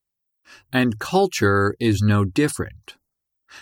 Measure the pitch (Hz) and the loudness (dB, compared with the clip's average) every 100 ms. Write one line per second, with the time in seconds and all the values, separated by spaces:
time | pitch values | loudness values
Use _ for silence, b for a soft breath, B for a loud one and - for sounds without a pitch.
0 | _ _ _ _ _ B B 131 123 110 | _ _ _ _ _ B B 0 0 -2
1 | - 185 196 - 101 101 101 - 117 101 | -2 0 0 0 0 2 0 -2 0 0
2 | 107 104 98 92 147 - - - - - | 2 2 0 0 -2 -2 -10 -12 -20 -20
3 | _ _ _ _ _ B | _ _ _ _ _ B